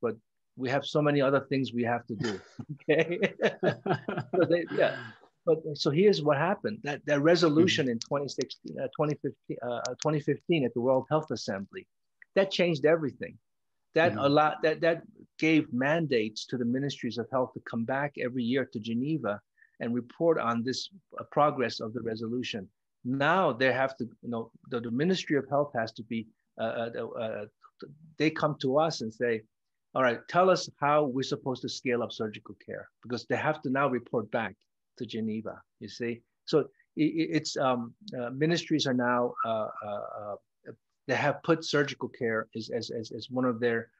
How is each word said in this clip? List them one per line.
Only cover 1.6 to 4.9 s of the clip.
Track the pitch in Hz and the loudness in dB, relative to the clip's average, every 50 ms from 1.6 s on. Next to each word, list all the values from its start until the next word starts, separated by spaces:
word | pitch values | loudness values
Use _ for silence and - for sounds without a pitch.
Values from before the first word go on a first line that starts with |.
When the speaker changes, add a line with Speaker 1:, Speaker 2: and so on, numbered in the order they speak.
| 131 113 | -2 -2
Speaker 1:
we | 117 120 120 | -2 -2 0
have | 117 120 120 - - | 0 0 -2 -4 -8
to | 117 | -6
do. | 104 127 110 101 92 - - - - | -4 -2 -4 -4 -4 -10 -16 -16 -16
<laughs> | - - 147 - - - | -12 -12 -14 -8 0 2
Okay. | 151 156 165 - 175 - 196 - - - 220 208 - - | 2 2 2 0 0 -2 -2 -2 -2 0 -2 -2 0 0
<laughs> | - - - - - 196 175 - - - 196 165 - - - | -2 -2 -2 -2 -2 -2 -2 -2 -2 -6 -6 -6 -6 -2 2
So | 185 165 - | 2 4 4
they, | 170 175 165 - 147 | 2 0 0 -2 2
yeah. | - - 117 | 2 2 2